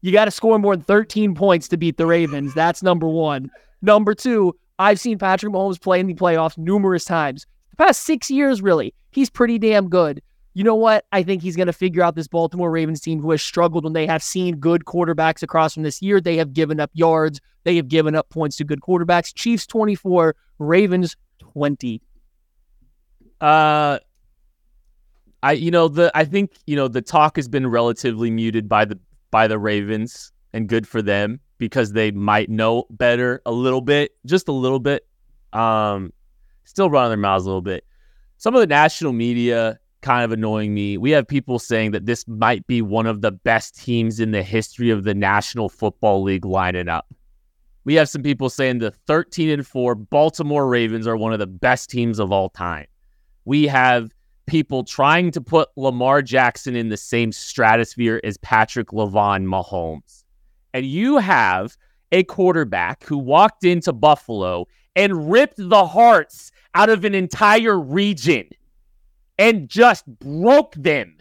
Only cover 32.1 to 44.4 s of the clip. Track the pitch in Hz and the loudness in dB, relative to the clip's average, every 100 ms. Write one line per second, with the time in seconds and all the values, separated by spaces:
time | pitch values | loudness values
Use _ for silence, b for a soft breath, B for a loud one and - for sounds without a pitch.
32.1 | 101 101 104 101 110 113 117 - 107 123 | -2 0 0 0 -2 0 0 -4 -2 0
33.1 | 120 123 127 - 120 127 131 127 143 147 | 0 0 -4 -6 -2 0 -2 0 0 0
34.1 | _ 127 180 - 135 127 135 123 139 _ | _ -2 -2 0 -2 -2 -2 -2 -4 _
35.1 | _ _ _ _ 110 113 110 107 101 92 | _ _ _ _ -4 0 0 0 -4 -8
36.1 | - _ _ _ _ _ - 190 143 120 | -16 _ _ _ _ _ -2 2 4 2
37.1 | 110 101 95 92 95 90 90 _ _ _ | 0 0 0 0 -6 -6 -8 _ _ _
38.1 | _ _ _ - 254 202 147 156 - 156 | _ _ _ 0 2 4 4 4 2 -4
39.1 | 120 117 120 120 117 113 110 _ _ 135 | -2 -2 0 0 0 -2 -4 _ _ -2
40.1 | 123 117 113 110 107 107 104 101 101 120 | 0 0 -2 -2 -2 -2 -4 -4 -4 2
41.1 | 151 123 143 127 123 - 117 110 104 98 | 0 0 -6 -4 -6 -2 -2 0 -4 -4
42.1 | 120 - 110 113 117 - 120 107 107 113 | -6 -6 -2 0 0 -2 -4 -2 -2 -2
43.1 | 107 104 95 - 113 - - - 120 113 | -2 -4 -4 -2 -2 -2 -16 -4 -2 -2
44.1 | 110 113 107 | -2 -2 -2